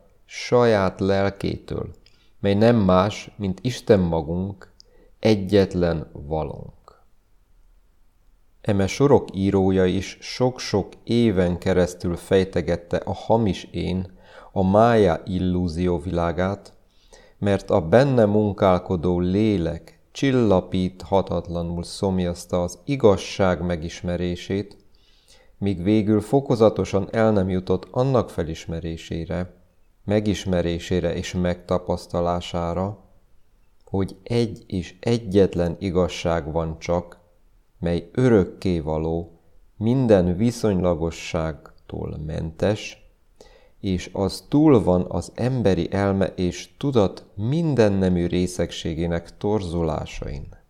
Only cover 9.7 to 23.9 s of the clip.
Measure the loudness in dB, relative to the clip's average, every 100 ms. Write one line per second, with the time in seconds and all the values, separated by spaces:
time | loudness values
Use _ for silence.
9.7 | 4 2 0 -4 -12 -10 -2 -2 -2 -4
10.7 | -2 -2 -8 -2 2 2 2 0 0 0
11.7 | 2 0 -2 -6 -4 0 2 2 -2 -2
12.7 | -4 -4 -6 -6 -6 0 0 0 -2 -8
13.7 | -8 -4 -4 -6 -14 -20 -20 -8 -2 2
14.7 | 4 4 6 4 2 -4 -4 -2 -2 -2
15.7 | -2 -2 -2 -2 -2 -2 -2 -2 -4 -12
16.7 | _ _ _ _ -20 -20 -6 0 0 2
17.7 | 0 4 4 6 4 4 4 0 2 4
18.7 | 2 0 -2 0 0 0 2 2 0 -2
19.7 | -6 -12 -20 _ -4 0 2 4 4 2
20.7 | -2 -2 -4 -2 0 0 -4 -6 -6 -6
21.7 | -6 -8 -4 -2 0 -2 -4 -4 -2 -2
22.7 | -6 -8 2 4 4 0 0 0 0 -2
23.7 | -6 -8